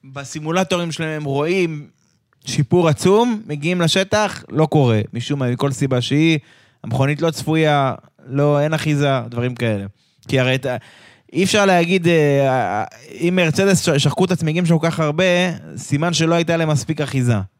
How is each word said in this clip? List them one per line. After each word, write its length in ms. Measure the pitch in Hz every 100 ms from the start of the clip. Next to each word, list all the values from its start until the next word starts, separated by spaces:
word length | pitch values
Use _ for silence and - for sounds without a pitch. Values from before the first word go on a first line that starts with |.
בסימולטורים 880 | 135 135 135 156 151 175 185 180 170
שלהם 160 | 151 160
הם 160 | 156
רואים 640 | 147 143 156 190 170 151 147 _ _ _ _ _
שיפור 440 | - - 147 175 170
עצום, 540 | 147 180 208 240 214 220
מגיעים 340 | 147 156 180
לשטח, 640 | 165 190 196 208 208 - -
לא 180 | 127 156
קורה, 340 | 156 127 110 98
משום 260 | 120 - 143
מה, 120 | 123
מכל 220 | 123 139
סיבה 280 | 131 139 127
שהיא, 380 | 120 143 160 156 _ _ _ _
המכונית 380 | - 120 135 147
לא 80 | 165
צפויה, 640 | - - 160 156 147 135 - _ _ -
לא, 340 | 135 147 143
אין 140 | 151
אחיזה, 460 | 156 156 147 143 135 113
דברים 260 | 120 127
כאלה. 300 | 123 117 104 98 _ _ _ -
כי 120 | 135
הרי 140 | 127
את 120 | 131 131
ה-, 100 | 120 - - - _ _
אי 120 | -
אפשר 220 | 185 214 196
להגיד, 420 | 180 170 190 170
אה, 760 | 170 147 139 135 131 101 101 - - 147
אם 260 | - 170 185
מרצדס 440 | 165 151 196 190
ש-, 220 | - 143
שחקו 220 | 143 -
את 60 | 185
הצמיגים 360 | 185 160 160 170
שם 120 | 165
כל 80 | 165
כך 100 | 160
הרבה, 240 | 156 156 185 175 185 165 82 76
סימן 360 | - 143 170
שלא 220 | 160 165
הייתה 220 | 170 170 165
להם 120 | 156
מספיק 320 | 151 - 156
אחיזה. 360 | 143 135 123 110 95